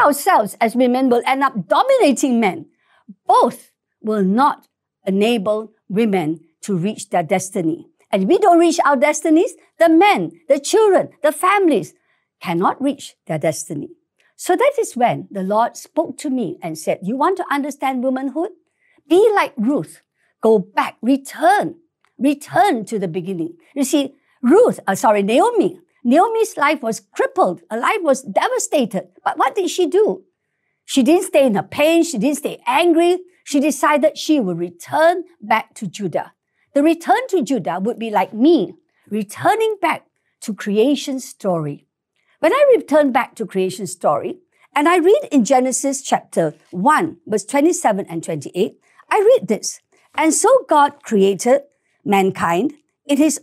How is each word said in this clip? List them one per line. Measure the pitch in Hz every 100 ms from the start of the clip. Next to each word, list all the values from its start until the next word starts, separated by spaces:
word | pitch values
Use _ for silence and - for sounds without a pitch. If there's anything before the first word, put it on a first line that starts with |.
ourselves | 302 - 381 311 208 -
as | 226 233
women | 254 247 262
will | 240 247
end | 269
up | 269 226 160
dominating | 302 508 523 311 233 277 233
men. | 202 143 - _ _ _ - - -
Both | 466 - - _ _ _ _
will | 220 214
not | 190 220 285 - _ _ _ _ 196
enable | 190 214 233 190 214 220 _ -
women | 196 226 190 151 165 _ _
to | - 185
reach | 196 - -
their | 180
destiny. | 160 190 - 202 160 - - _ -
And | 196
if | 196
we | 381
don't | 392 339
reach | 339 339
our | 277 269
destinies, | 294 294 330 311 415 - _ -
the | 330
men, | 320 415 269 156 - -
the | 285
children, | - 427 427 320 - _
the | 302
families | 294 359 403 349 214 147 _ _ _ _ _
cannot | 185 170 214 -
reach | 277 - - _ -
their | 156
destiny. | 165 151 - 160 - - _ _ _ -
So | - 359
that | 539 554
is | 403 240
when | 233 143 -
the | 196
Lord | 185 214 240 -
spoke | - 302 339 -
to | 294
me | 254 175 -
and | 175 156
said, | 202 -
"You | 196 262
want | 339 370
to | -
understand | 285 262 - 269 262
womanhood? | 262 254 269 285 370 - _ _ _ _ -
Be | 349 440 392
like | 302 -
Ruth. | 220 269 156 - _ _ _ -
Go | 220 214
back, | 180 294 - -
return, | 226 277 - - 330 403 175 - _ _ _ -
return | 269 285 - 330 403 240 190
to | 214
the | 180
beginning." | 180 170 175 165 165 _
You | 277 262
see, | 294 269 _ _ -
Ruth, | 240 392 453 - -
uh, |
sorry, | 190 233 208
Naomi, | 202 262 453 453 202 - _ _
Naomi's | 233 302 453 453 427 311
life | 294 311
was | 226 -
crippled. | _ - 269 370 214 165 -
Her | 226
life | - 415
was | 320 262
devastated. | - 190 427 508 - 311 190 185 - _
But | - 269
what | 440 415
did | 370
she | - 320
do? | 381 415 - _ _ _ _ _ _
She | - 269
didn't | 240 359 370
stay | 311 269
in | 196
her |
pain. | - - 302 339
She | 330 214
didn't | 262 294
stay | 196 165 240
angry. | 269 349 330 349 359 - _ -
She | 285
decided | 294 - 302 302 302 -
she | - 302
would | 185 170
return | 175 - - 302 330 370 330 _
back | 208 220 - -
to | 185
Judah. | - 185 170 - _ _ _ _
The | 285
return | 311 330 - 440 523
to | 370
Judah | 233 247 170 180
would | 214 226
be | 226
like | 202 190
me | 214 294 302 170 - _ _ -
returning | 208 202 - 339 440 440 403
back | 320 - _ _ _ _
to | -
creation | 196 214 208 262 285 285 262
story. | - - 196 165 151 147 _ _ _ _ _ -
When | 320
I | 523 571 403
return | - 294 285
back | 240 247 -
to | 185
creation | 190 185 185 190
story, | - 185 139 - - _ _ _ 285
and | 330
I | 359
read | 339 571 523
in | 285 196
Genesis | 262 262 247 277 269
chapter | - 220 - 190 156 - _
one, | 180 247 302 175 - -
verse | 208 -
twenty-seven | 277 320 - 240 196 -
and | 165
twenty-eight, | 180 151 - 180 247 - _ _ -
I | 427
read | 415 523 190
this. | 202 - - _ _ _
"And | - 320
so | - 427 523 -
God | 302 285 -
created | - 208 196 185 240 277 - _ _ _
mankind | - 196 190 185 180 175 294 - _ _ -
in | 285
his | 302 -